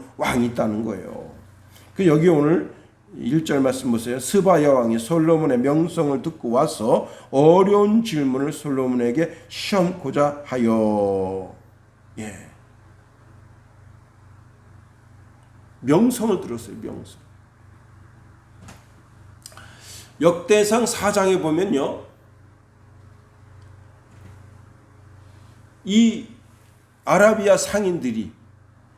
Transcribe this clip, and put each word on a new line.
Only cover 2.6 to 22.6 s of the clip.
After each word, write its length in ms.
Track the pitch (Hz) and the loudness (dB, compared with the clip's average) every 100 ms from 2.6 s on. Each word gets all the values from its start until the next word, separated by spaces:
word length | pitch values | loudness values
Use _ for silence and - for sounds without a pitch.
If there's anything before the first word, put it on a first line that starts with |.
| - - - _ _ 170 | -2 -12 -20 _ _ -10
일 280 | 127 156 | -2 -2
절 160 | - 143 | 0 0
말씀 300 | 131 127 131 | 0 0 -2
보세요. 280 | 113 117 127 | -4 -4 -8
스바 420 | 127 202 190 170 | -2 2 4 4
여왕이 360 | 147 135 117 113 | 4 2 2 -2
솔로몬의 580 | - 170 160 160 156 123 | -2 0 2 2 2 0
명성을 640 | 131 151 165 170 147 135 | 0 0 0 -2 -2 -2
듣고 280 | 165 - 123 | -6 -8 -2
와서 580 | 120 156 - 110 - - - - | 0 0 -2 0 0 -2 -14 -4
어려운 720 | 135 151 180 196 202 208 220 | 4 6 6 4 4 4 2
질문을 480 | 226 156 139 127 143 | 0 -2 -2 -2 -4
솔로몬에게 920 | 156 151 135 131 123 120 127 165 - - | -6 -6 -4 -2 0 0 0 -2 -6 -16
시험코자 920 | - - 202 175 - 135 135 147 147 | -12 -4 0 0 -4 -6 -2 -2 -2
하여. 1080 | - 127 117 113 107 104 101 98 95 95 92 - - _ _ _ _ - | -8 -2 0 2 2 0 0 -2 -4 -6 -10 -18 -20 _ _ _ _ -16
예. 300 | 107 - - - - _ - - _ _ - - - - _ - - - _ _ - - - _ _ - - _ _ - - - _ - - - | -16 -16 -20 -20 -20 _ -20 -20 _ _ -20 -20 -20 -20 _ -20 -20 -20 _ _ -20 -20 -20 _ _ -20 -20 _ _ -20 -20 -20 _ -20 -20 -10
명성을 600 | 123 156 247 247 220 185 | 0 2 2 0 -2 -4
들었어요. 360 | - 117 - 110 | -6 -12 -12 -16
명성. 400 | 113 - - - - - _ _ - - - - - - - - _ - - - - - - - - - - - - - - - - - | -14 -14 -18 -20 -20 -20 _ _ -20 -20 -20 -20 -20 -20 -20 -20 _ -20 -20 -20 -20 -20 -20 -20 -20 -20 -20 -20 -20 -20 -20 -20 -20 0
역대상 680 | 156 170 - 208 208 226 226 | 0 0 2 2 4 2 0
사 240 | - 196 | -2 -2
장에 300 | 202 190 180 | 0 2 0
보면요. 640 | 156 156 196 143 156 - - _ _ - - _ | 0 0 0 -2 -4 -6 -14 _ _ -20 -20 _